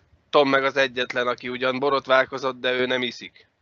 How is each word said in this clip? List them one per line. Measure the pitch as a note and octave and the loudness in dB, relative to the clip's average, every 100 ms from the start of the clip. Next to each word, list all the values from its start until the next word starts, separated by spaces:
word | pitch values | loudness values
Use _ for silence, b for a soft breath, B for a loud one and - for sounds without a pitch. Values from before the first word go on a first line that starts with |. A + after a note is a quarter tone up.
| _ _ - | _ _ 0
Tom | D3+ C#3 | 2 4
meg | C3+ | 4
az | C3+ C3+ | 2 0
egyetlen, | C3+ B2 B2 B2+ B2 | 0 -2 -4 -2 -2
aki | A#2+ B2 | -4 -6
ugyan | B2 C3 B2+ | -4 -2 0
borotválkozott, | C#3 C3+ B2 C3 C3 C3 C3 B2+ | 0 0 2 2 2 -2 -6 -4
de | B2+ | -2
ő | B2+ B2+ | 0 0
nem | B2+ | 0
iszik. | B2 - F#2 _ _ _ | -4 -6 -16 _ _ _